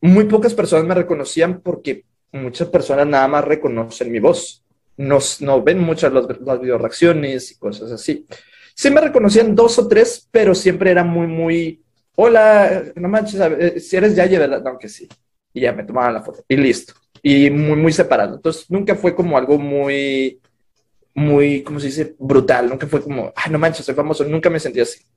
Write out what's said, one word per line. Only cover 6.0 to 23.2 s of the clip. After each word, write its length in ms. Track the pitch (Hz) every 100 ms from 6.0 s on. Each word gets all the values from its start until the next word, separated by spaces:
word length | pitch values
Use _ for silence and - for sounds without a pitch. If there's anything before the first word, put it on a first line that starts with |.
| 151
las, 120 | 131 120 127
las 200 | 131 127
video 160 | 127 120
reacciones 760 | 113 - 170 160 143 131 -
y 60 | _
cosas 340 | 107 104 110
así. 340 | 120 - 151 - - _ _ _ -
Sí 160 | 277
me 100 | 277
reconocían 540 | 311 254 208 208 226 214
dos 240 | 226 240
o 80 | 220
tres, 400 | 208 233 - _
pero 220 | 226 202 185
siempre 360 | 185 180 190
era 120 | 175
muy, 240 | 175 170 170
muy, 540 | 165 165 170 165 165 _ _ _ -
"Hola, 680 | 226 226 214 208 180 190 151 -
no 120 | 175
manches, 300 | 214 214 196
a 60 | 175
ver, 120 | 151 175 -
eh, 20 |
si 160 | - 196
eres 180 | 208 196
Yaya, 240 | 185 185
¿verdad?". 220 | 143 135
"No, 140 | 127 127
que 120 | 107
sí". 180 | - - - _ _ _
Y 80 | 117
ya 120 | 123
me 100 | 104
tomaban 300 | 104 120 123
la 80 | 110
foto 220 | - - _
y 80 | 135
listo. 360 | 135 113 - _ _ _
Y 260 | 147 139 139
muy, 260 | 143 151 151
muy 140 | 160
separado. 440 | 160 170 123 104 120
Entonces, 340 | 160 160 -
nunca 260 | 185 202 202
fue 200 | 180 175
como 220 | 175 143
algo 200 | 127 147
muy, 840 | 143 143 139 139 139 135 135 - _ _ _ _ _ _ _ -
muy, 480 | 147 143 143 139
¿cómo 160 | 139 147
se 80 | 143
dice? 280 | 139 151 -
Brutal. 500 | 131 135 117 127 123
Nunca 180 | 131 143
fue 140 | 147
como, 300 | 143 139